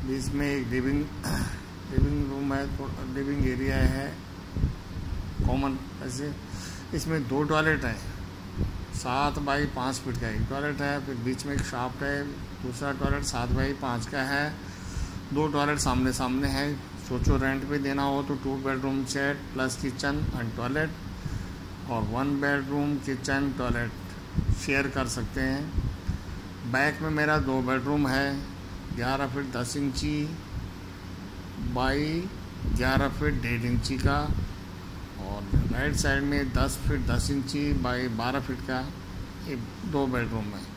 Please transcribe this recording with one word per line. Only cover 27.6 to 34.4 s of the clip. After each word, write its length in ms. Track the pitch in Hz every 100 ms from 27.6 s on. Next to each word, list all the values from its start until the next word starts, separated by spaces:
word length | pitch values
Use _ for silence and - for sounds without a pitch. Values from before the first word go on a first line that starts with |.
bedroom 460 | 127 131 127 147 139
है, 340 | 135 139 139 - - - - - 120
ग्यारह 300 | 120 135 135
feet 260 | 127 135
दस 240 | 120 120 147
इंची 520 | 143 127 151 147 151 165 - - - - - - - - - - - - 123
by 240 | 123 131 143 151 165 185 - - - - -
ग्यारह 320 | 127 135 139
feet 340 | - 147 135
डेढ़ 200 | 120 120
इंची 340 | 120 120 - 131
का, 220 | 143 143 151 -